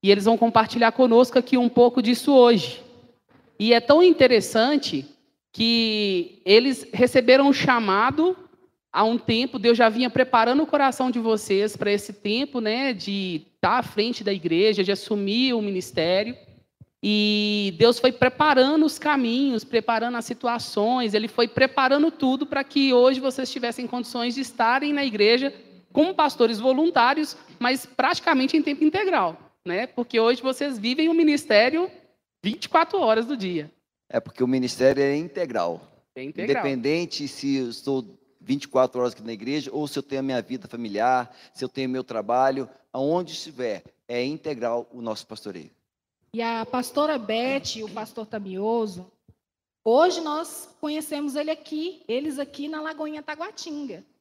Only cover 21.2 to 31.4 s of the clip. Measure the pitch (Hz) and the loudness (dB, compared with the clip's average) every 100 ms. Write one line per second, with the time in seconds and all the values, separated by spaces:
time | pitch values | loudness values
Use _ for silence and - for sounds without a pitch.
21.2 | 226 - 233 - 262 269 262 277 320 320 | -2 -2 0 2 2 2 2 2 2 0
22.2 | 262 262 285 277 269 285 269 247 247 262 | -2 0 -2 -6 -2 0 4 6 6 4
23.2 | 262 262 254 277 240 233 240 247 233 247 | -4 -4 -8 -6 -6 -6 -8 -8 -8 -6
24.2 | 240 240 262 - 226 262 294 285 277 208 | -6 -6 -10 -2 0 0 0 -2 -4 2
25.2 | 208 240 277 - - - _ - 320 370 | 2 4 0 -8 -20 -20 _ 0 2 2
26.2 | 294 - 226 220 254 262 330 285 240 285 | 0 2 0 2 0 2 2 4 2 2
27.2 | 302 - - - 240 262 - - 262 - | -4 -8 -20 -6 -2 -2 -6 -2 -2 0
28.2 | - 277 262 320 294 285 311 349 392 320 | 0 0 2 0 -2 0 0 0 0 0
29.2 | 180 165 _ _ 175 180 240 - 240 233 | 0 -4 _ _ -6 -6 -4 -6 -2 2
30.2 | 226 247 262 262 285 247 214 262 320 330 | 2 2 -2 -4 -6 -4 -4 0 2 4
31.2 | 311 285 | 4 2